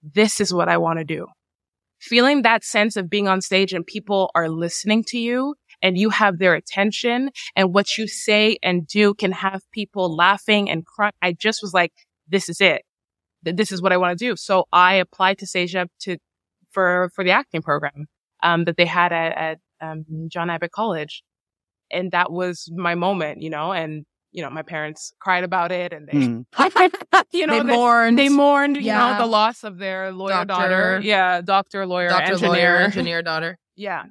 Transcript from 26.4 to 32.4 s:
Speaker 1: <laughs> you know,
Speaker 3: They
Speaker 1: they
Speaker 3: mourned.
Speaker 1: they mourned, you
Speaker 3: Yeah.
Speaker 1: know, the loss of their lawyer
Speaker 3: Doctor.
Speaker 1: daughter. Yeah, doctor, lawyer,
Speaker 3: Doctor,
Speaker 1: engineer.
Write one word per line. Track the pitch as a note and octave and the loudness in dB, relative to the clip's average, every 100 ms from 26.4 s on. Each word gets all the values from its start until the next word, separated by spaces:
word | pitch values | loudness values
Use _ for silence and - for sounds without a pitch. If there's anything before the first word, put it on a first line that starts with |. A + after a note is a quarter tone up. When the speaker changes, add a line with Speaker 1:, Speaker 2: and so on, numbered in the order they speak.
| B2 - | -8 0
Speaker 1:
<laughs> | C#4 - F4+ - - - - | 2 4 2 2 2 2 2
you | E4+ D#4 | -2 0
know, | |
Speaker 3:
They | A3+ A#3+ | 0 2
Speaker 1:
they | A#3+ | 4
Speaker 3:
mourned. | A#3+ A#3 A3+ A#3+ | 6 6 6 4
Speaker 1:
they | C#4 | 4
mourned, | C#4+ C#4+ C#4+ C#4+ C#4+ | 6 6 4 2 0
you | |
Speaker 3:
Yeah. | A3 G#3+ A#3+ | 0 2 2
Speaker 1:
know, | G#3 | 2
the | A3+ | 2
loss | G#3+ G#3+ A#3+ | 2 2 0
of | A3 F3+ | -14 -10
their | F#3+ F#3+ F#3+ | -8 -6 -8
lawyer | F#3 F#3+ F#3+ | -6 -2 -2
Speaker 3:
Doctor. | F#3 | -2
Speaker 1:
daughter. | F#3 F3+ F#3 F#3 F#3+ | -2 0 2 0 0
Yeah, | G#3 G3+ F#3 F3+ | 2 2 4 0
doctor, | F3 G3 F#3+ G3 F#3+ | 0 0 0 -6 -4
lawyer, | F3+ F3 | -2 0
Speaker 3:
Doctor, | F#3 F3 | 2 2
Speaker 1:
engineer. | F#3+ | 0